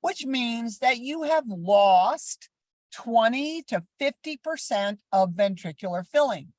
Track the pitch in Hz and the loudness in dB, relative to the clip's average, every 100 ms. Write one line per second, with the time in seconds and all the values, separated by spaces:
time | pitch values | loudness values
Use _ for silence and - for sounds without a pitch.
0 | 330 392 262 262 240 233 233 208 254 254 | -4 -6 -4 -4 -2 -4 -6 -2 0 0
1 | 247 311 302 320 262 190 170 202 202 185 | -2 -6 0 0 0 -6 2 4 6 6
2 | 185 302 - - - _ _ _ _ - | 4 0 -6 -12 -16 _ _ _ _ -18
3 | - 233 226 254 285 320 294 185 170 _ | 0 4 4 2 -4 -6 -6 -6 -6 _
4 | 277 - - 302 - 311 - 214 202 208 | -4 -4 -10 -10 -8 -8 -4 -2 -2 -4
5 | _ 190 190 175 202 190 180 151 196 175 | _ 2 2 2 0 0 -8 -10 -6 -6
6 | 180 294 294 208 135 | -2 2 2 0 -8